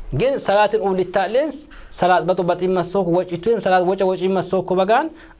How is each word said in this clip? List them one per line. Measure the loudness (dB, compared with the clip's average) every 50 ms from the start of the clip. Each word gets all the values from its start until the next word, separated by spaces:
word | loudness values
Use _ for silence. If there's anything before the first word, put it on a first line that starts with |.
| -10 -8 -4
جن | -2 0 0 0 0
صلاة | 0 2 4 4 4 4 2
الأولى | 0 0 0 0 0 -2
تالنس | -2 0 -2 -2 0 0 0 0 0 -4 -8 -12 -16 -20 -20 -18 -14
صلاة | -4 -2 2 4 4 4
بتو | 2 2 0 0 0
بتيم | 0 0 0 0 0 0
مسوك | -2 -2 -2 -2 -2 0 2
وجه | 0 0 0 -2 -6
تويم | -4 -2 0 0 0
صلاة | 2 2 2 2 2
وجه | 2 0 0 0
وجه | 0 0 0 -2 0
مسوك | 0 -2 -2 -2 -2 -2 -2 0 0
بغان | 0 2 2 2 2 0 -2 -6 -12 -20 -20 -14